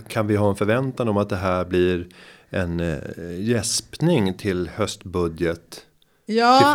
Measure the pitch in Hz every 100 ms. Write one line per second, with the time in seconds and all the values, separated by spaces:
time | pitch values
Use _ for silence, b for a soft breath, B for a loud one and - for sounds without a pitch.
0 | - 117 107 104 104 98 104 120 135 127
1 | 113 101 104 92 92 90 90 90 90 90
2 | 90 B B B B 95 87 85 85 73
3 | - - 85 87 110 117 - - - -
4 | 160 151 95 92 104 90 82 110 98 -
5 | 92 90 85 80 85 82 - - - _
6 | _ _ - 220 240 262 285